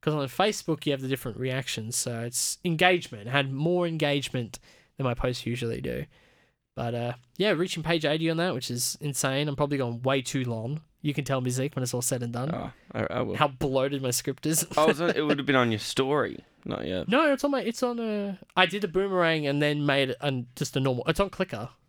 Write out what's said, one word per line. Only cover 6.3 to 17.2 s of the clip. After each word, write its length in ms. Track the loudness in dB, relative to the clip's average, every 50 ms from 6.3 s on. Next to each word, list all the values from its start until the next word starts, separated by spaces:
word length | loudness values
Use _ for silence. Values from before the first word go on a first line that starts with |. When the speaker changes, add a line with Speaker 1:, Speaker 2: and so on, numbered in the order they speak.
| _ _ _ _ _ _ _ _ _
Speaker 1:
But, 180 | -6 -4 -4 -2
uh, 180 | -2 -4 -4 -6 -8 -12 _ _ 0
yeah, 140 | 2 2 2
reaching 300 | 2 0 -2 -2 -4 0
page 220 | 0 0 2 2
eighty 240 | 2 0 2 2 0
on 80 | 0
that, 160 | 2 0 0 0
which 180 | -2 -4 -4
is 280 | -4 -2 -2 -4 -4 -4
insane. 480 | -4 -4 -2 0 0 0 2 2 0 0
I'm 80 | 0
probably 220 | 0 0 0 2 0
going 240 | 0 -2 -2 -2 0
way 180 | 2 2 2
too 240 | 0 0 -2 -2 -2
long. 380 | -2 -2 -4 -4 -4 -6 -6 -8 _ _ _
You 140 | -4 -2 -2
can 100 | -2 -2
tell 160 | 0 0 0
me, 80 | 0 0
Zeke, 260 | 0 0 -2 -2 -2
when 80 | -2 -4
it's 120 | -2 -2
all 80 | -2 -2
said 200 | -2 -2 -2 -4
and 120 | -4 -4
done. 160 | -4 -4 -4 -4
Speaker 2:
Oh, 160 | -4 -6 -8 -12 _ _ _ -6
I, 140 | -4 -4 -2 -2 -2
I 20 | -2
will. 140 | -2 2
Speaker 1:
How 120 | 2 2 2
bloated 540 | 2 0 -2 0 2 2 2 2 0 -2 -2
my 80 | 0
script 340 | -2 0 -2 -4 -6 -4 -2
is. 220 | 0 0 0 0 0
<laughs> 60 | 2
Speaker 2:
Oh, 140 | 4 6 6
it's 100 | 4 4
on, 80 | 2 2 2
it 60 | 2 2
would 160 | 2 2 0
have 80 | 2
been 100 | 2 4
on 160 | 4 6 6 2
your 60 | 0
story. 680 | -2 -4 0 0 2 2 2 2 2 0 -2 -8 -14 _ _ _ -8
Not 200 | -6 -6 -4 -4
yet. 220 | -4 -4 -4 -2 2
Speaker 1:
No, 240 | 2 4